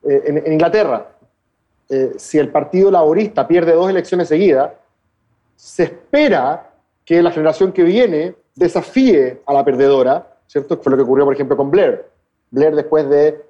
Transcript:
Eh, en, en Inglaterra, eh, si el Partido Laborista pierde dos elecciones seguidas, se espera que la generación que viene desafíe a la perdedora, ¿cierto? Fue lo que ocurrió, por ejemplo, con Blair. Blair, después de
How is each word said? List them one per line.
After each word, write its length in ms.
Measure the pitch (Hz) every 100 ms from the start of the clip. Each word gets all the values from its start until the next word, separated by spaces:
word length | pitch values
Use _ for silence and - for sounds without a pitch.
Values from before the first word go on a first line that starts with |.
Eh, 200 | - 139 151
en, 120 | 147
en 140 | -
Inglaterra, 520 | 156 226 214 196 117 - _ _ _ _ _ _ _ _
eh, 260 | 135 127 -
si 220 | - 151
el 100 | 143
Partido 420 | 151 - 180 196
Laborista 560 | 185 156 170 208 - -
pierde 260 | 175 170
dos 160 | 165 185
elecciones 380 | 190 165 180 170
seguidas, 460 | 156 196 135 143 - _ _ _ _ _ _ _
se 300 | _ - -
espera 880 | 170 - _ 285 302 170 131 165 - _ _ _
que 180 | _ 170
la 80 | 175
generación 400 | 160 156 156 190
que 120 | 185
viene 500 | 170 202 240 156 170 - _ -
desafíe 880 | 175 185 - 254 262 165 127 123 -
a 60 |
la 120 | 143
perdedora, 640 | 139 127 139 139 127 151 - _ _
¿cierto? 300 | 147 135 -
Fue 120 | -
lo 60 | 131
que 80 |
ocurrió, 200 | 123 135
por 100 | 139
ejemplo, 220 | 139 135 -
con 140 | 139
Blair. 340 | 175 165 110 - _ _ _ _
Blair, 240 | 127 156
después 340 | 151 151 156 139
de 340 | 143 147 151